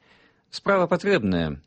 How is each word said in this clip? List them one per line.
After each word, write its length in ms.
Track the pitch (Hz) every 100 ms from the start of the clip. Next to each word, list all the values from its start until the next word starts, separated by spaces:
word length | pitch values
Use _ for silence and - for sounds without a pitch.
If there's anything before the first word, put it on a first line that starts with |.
| _ _ _ _ _
Справа 360 | - - 196 175
патрэбная, 720 | 180 196 190 98 87 78 71